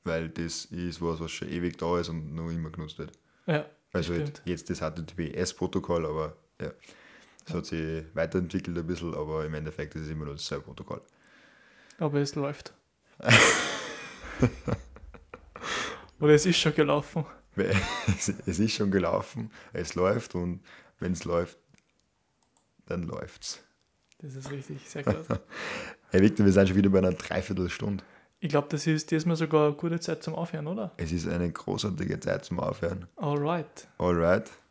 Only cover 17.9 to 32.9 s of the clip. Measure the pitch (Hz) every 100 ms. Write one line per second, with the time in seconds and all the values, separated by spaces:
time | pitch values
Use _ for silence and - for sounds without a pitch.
17.9 | - - 92 - 92 - 85 107 - 101
18.9 | 95 85 98 98 - 110 - - - 85
19.9 | 87 92 113 - 90 87 85 - - -
20.9 | _ 90 85 87 85 87 - _ _ _
21.9 | _ _ _ _ _ _ _ _ _ -
22.9 | 87 85 - - - - - _ _ _
23.9 | _ _ _ 151 131 135 139 131 143 -
24.9 | 151 139 156 165 120 - - - - -
25.9 | - _ 95 101 - 101 95 98 95 98
26.9 | 95 92 - - - - 95 90 - 107
27.9 | 98 - - _ _ 160 147 143 151 160
28.9 | 156 151 160 165 160 156 151 151 147 170
29.9 | 170 - 156 - 160 170 156 151 202 202
30.9 | - 80 85 85 85 87 80 - 95 107
31.9 | 92 92 87 - 92 - 87 87 - 85